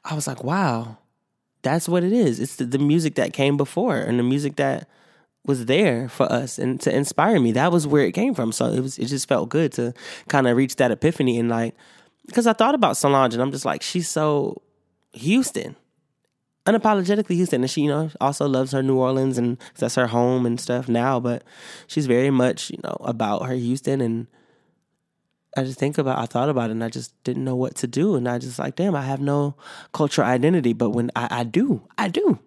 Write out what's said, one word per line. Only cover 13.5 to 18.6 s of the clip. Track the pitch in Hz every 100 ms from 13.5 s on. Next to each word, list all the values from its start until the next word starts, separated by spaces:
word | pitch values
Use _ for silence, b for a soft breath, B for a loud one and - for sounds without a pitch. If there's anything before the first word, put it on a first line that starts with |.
just | 135 -
like, | -
"She's | - 185 165
so | 160 151 147 139 - _ _ _ _ _
Houston, | - 131 233 254 - - - _ _ _ _ _ _ _ _ -
unapologetically | 220 220 202 180 208 208 175
Houston." | 180 131
And | 131
she, | -
you | 147
know, | 143 160 -
also | 135 143 143
loves | 131